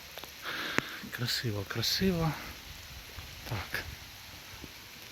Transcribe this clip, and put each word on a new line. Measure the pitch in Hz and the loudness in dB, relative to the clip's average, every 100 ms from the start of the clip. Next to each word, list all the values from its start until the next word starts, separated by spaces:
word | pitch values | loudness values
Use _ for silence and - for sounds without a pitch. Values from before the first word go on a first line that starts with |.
| - - - - - - - - - - - | -8 -10 -10 -8 -4 -2 2 2 2 -2 -4
Красиво, | - 120 - 120 101 98 | 0 2 4 2 2 2
красиво. | 117 - - 190 170 160 143 - - - - - - - - - - - | 2 4 6 8 8 6 4 -2 -8 -10 -10 -10 -10 -10 -10 -8 -8 -2
Так. | 107 - - - - - - - - - - - - - - - | -2 0 -2 -2 -6 -10 -12 -12 -12 -12 -10 -10 -12 -14 -12 -12